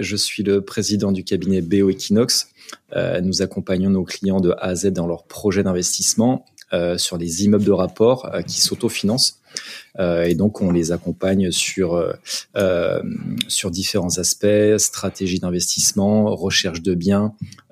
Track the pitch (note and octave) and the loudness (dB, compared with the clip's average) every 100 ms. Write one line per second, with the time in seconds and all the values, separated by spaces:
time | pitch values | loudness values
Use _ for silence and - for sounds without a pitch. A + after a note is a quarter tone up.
0 | G2 G2+ - - G2+ G2+ F#2+ - F#2+ G#2 | -4 -2 -4 -2 2 2 0 -4 -2 0
1 | G2 F#2+ F#2 F#2+ F2 F#2+ E2 G2 G2 F#2 | 0 -2 -2 -2 0 0 2 4 4 2
2 | - G#2 B2+ - - _ - - _ - | 0 2 2 -2 -4 _ -20 -20 _ -4
3 | F2 F2 F2+ F#2 F#2+ G2+ - F#2 F#2+ F#2+ | -2 0 -2 -2 -2 -4 -4 0 2 0
4 | F2 - G2 F#2+ F2 - F#2 F2 G2 F2+ | -2 -4 0 2 2 0 -2 0 0 0
5 | E2+ E2 _ - G#2 F#2+ F#2+ F2+ F2+ - | -2 -4 _ -4 0 2 0 0 -2 0
6 | - - A#2 C3 - - - F2+ F2 F2 | 0 2 2 0 -6 -20 -4 -2 0 -2
7 | - F2+ E2+ E2 G#2 G#2 G2+ F#2 F2+ - | -4 -4 -4 0 4 4 4 4 2 4
8 | A2 B2+ - F2+ E2+ - - - A2+ - | 4 4 -2 -6 -6 -2 -2 0 -4 0
9 | G2+ B2+ - - _ - - - - - | 0 2 0 -2 _ -12 -10 -16 -16 -4
10 | F2+ E2+ E2+ E2 G#2 - F#2+ F2 D#2+ E2+ | 0 2 2 2 2 2 2 2 0 -2
11 | F2 D#2+ F#2+ G2 F#2 E2+ - - F#2 E2+ | -4 -4 0 2 0 -2 -4 -2 0 0
12 | E2+ - - - - - F#2+ F2 E2+ G1+ | -2 -6 -10 -10 -6 0 0 2 0 -2
13 | - - G1+ - - - F#2+ E2+ F#2+ G2+ | -4 -8 -6 -6 -4 -4 -4 -4 -2 -2
14 | F2 F#2 F2 - G#2 G#2 G#2+ G#2+ - - | -2 -2 -2 0 2 4 4 4 0 -2
15 | G2 - F#2+ F#2 F2+ F2 F2 - - - | -8 -4 -2 -2 -2 -2 -2 -2 0 2
16 | G2+ G#2+ G#2+ G2+ F#2+ - F#2 E2+ E2 F3+ | 2 4 2 0 0 0 -2 -2 -2 0
17 | E3+ G3+ G#3+ G#3+ - - _ | 2 2 0 -4 -14 -16 _